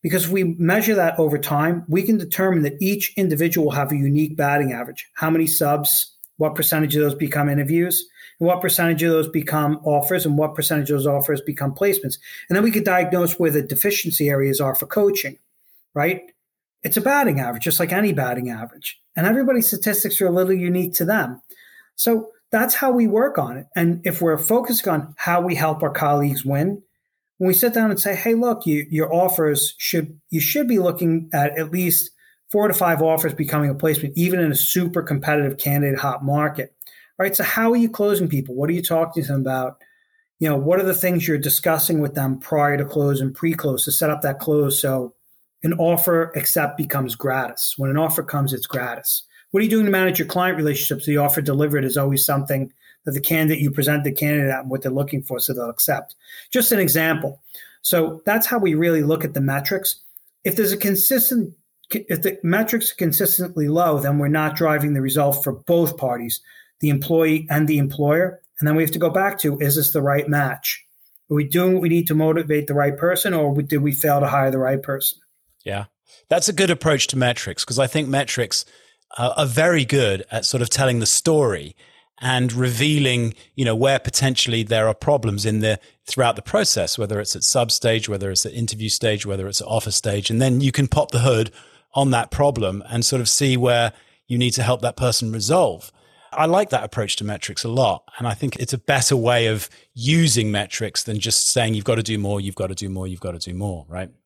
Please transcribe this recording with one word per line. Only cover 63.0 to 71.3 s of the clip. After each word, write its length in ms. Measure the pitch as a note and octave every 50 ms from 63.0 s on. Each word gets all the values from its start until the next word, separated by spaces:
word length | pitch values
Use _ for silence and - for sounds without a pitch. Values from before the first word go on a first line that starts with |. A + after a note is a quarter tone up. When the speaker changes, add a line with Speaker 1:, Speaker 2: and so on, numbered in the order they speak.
| F#3 E3 D3+ - G3+ - - - F3+ F3 F3+ D#3+ D3+ C#3+
Speaker 1:
low, 300 | D3+ E3 F3 E3+ D3+ C#3+
then 200 | C3+ C#3 C#3+ D3
we're 100 | C#3+ C#3+
not 280 | D3+ D#3 D#3 D#3 D3
driving 380 | - E3+ D#3 D3+ D3 D3 D3 D3
the 60 | C#3
result 420 | C3 C3 B2+ D3+ C#3+ C#3+ C#3 C#3 -
for 100 | C#3+ B2
both 440 | - - - E3+ E3+ E3+ C#3+ -
parties, 440 | - C#3 B2+ A#2+ A#2+ A#2+ A#2 - - _ - - - - _ _ _
the 80 | - D3
employee 580 | D3 C#3 C#3 - E3+ D#3+ E3 D#3+ D#3 D#3 D#3 -
and 160 | D3 D3+ D3+
the 120 | D3+ D#3 D3
employer. 640 | C#3+ C3+ C#3+ - D3 C#3+ D3+ E3 F#3 F3+ F#3 - _ _ _ -
And 100 | D3 D3+
then 80 | D3+
we 60 | D#3 E3
have 100 | D#3 D#3+
to 60 | D#3+
go 120 | E3+ E3
back 280 | D#3+ F#3+ F#3+ G3+ G3 -
to, 180 | - D3+ C#3 C#3
is 180 | D3+ C#3 C#3
this 140 | D#3 D3 -
the 120 | - D#3 C#3
right 260 | C#3 C#3 C#3+ D3 D3
match? 560 | D3 C#3+ C#3+ C3 B2+ - - - - - _ _ _ _ _ _ _ _ _ _